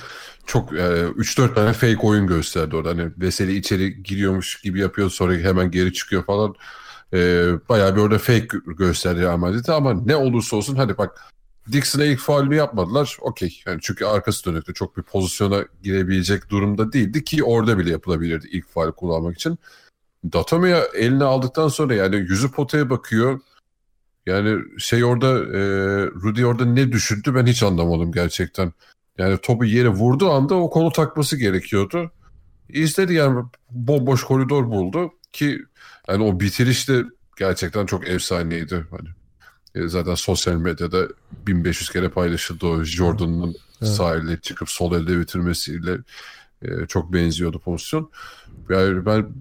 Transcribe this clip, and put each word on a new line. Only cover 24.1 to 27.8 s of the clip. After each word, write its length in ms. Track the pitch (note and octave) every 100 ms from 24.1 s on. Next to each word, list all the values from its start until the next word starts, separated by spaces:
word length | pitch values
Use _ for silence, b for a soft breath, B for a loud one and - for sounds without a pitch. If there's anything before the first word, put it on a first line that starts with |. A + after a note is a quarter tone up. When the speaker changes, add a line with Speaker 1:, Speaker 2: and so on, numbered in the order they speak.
| _ -
Speaker 1:
Yani 360 | F#2 G#2 G#2+ - -
şey 260 | - A#2
orada, 240 | A#2+ A#2+ B2+
e, 280 | B2+ C2+ F#2+ G2 G2 G2 G2 G2 -
Rudy 220 | G2 G#2+ B2
orada 200 | A#2+ B2
ne 260 | A#2+ C3+
düşündü 440 | A#2 - G#2 G2+ B2+
ben 100 | B2
hiç 180 | A#2+
anlamadım 480 | G#2+ F2